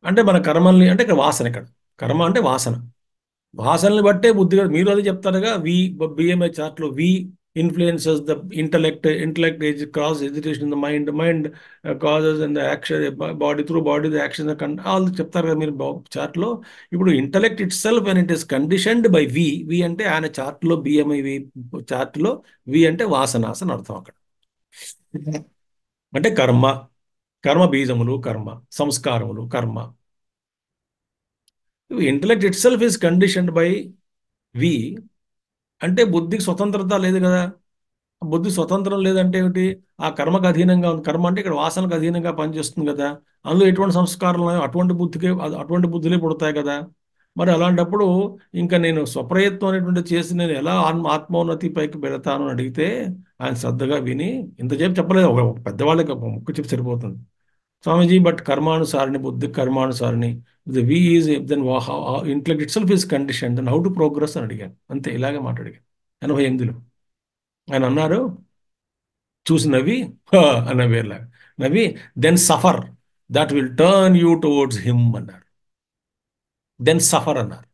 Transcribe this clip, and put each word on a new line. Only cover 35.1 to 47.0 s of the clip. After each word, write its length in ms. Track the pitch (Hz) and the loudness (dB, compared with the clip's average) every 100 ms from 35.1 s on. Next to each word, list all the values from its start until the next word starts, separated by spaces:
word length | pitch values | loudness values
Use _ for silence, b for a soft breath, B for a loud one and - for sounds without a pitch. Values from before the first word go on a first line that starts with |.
| _ _ _ _ _ _ _ | _ _ _ _ _ _ _
అంటే 200 | 170 185 | -2 2
బుద్ధికి 400 | 226 170 170 214 | 2 2 -2 -4
స్వతంత్రత 500 | 185 175 202 202 185 | -2 -2 -2 -2 -2
లేదు 260 | 202 185 185 | 0 0 2
కదా. 320 | 180 180 180 - _ _ _ _ _ _ | 2 0 -2 -8 _ _ _ _ _ _
బుద్ధి 280 | 160 165 190 | -4 -2 -2
స్వతంత్రం 520 | 180 165 190 196 196 | -2 -2 -2 -2 -2
లేదంటే 340 | 190 190 185 185 | 0 2 2 2
ఏమిటి? 460 | 185 180 185 190 _ _ | 0 0 -2 -4 _ _
ఆ 80 | 156 | -8
కర్మకు 360 | - 147 185 180 | -4 0 2 2
అధీనంగా 460 | 160 180 180 175 | 4 4 4 2
ఉంది. 120 | 160 | -2
కర్మ 240 | 151 160 175 | -2 -2 0
అంటే 140 | 185 | -2
ఇక్కడ 140 | 196 147 | -2 -2
వాసనకు 400 | 156 175 185 165 | -2 -2 -2 0
అధీనంగా 360 | 165 175 170 | 0 -2 -4
పనిచేస్తుంది 600 | 165 156 156 151 - 147 | -4 -6 -6 -6 -4 -4
కదా. 260 | 143 143 147 _ _ 147 | -2 -6 -6 _ _ -2
అందులో 220 | 170 190 | 4 4
ఎటువంటి 260 | 185 196 | 4 2
సంస్కారాలు 500 | 175 180 - 180 175 | 2 0 0 -2 0
ఉన్నాయో 180 | 170 175 | 0 0
అటువంటి 320 | 139 175 180 | -2 0 0
బుద్ధికే, 340 | 175 175 - 180 | 0 -2 -2 -2
అ-, 320 | 180 156 139 | -2 -4 -8
అటువంటి 280 | 143 175 175 | -2 0 0
బుద్ధులే 300 | 170 160 175 | 0 0 0
పుడతాయి 360 | 165 156 156 | 0 -2 -2
కదా. 340 | 147 143 143 170 _ | -2 -4 -6 -8 _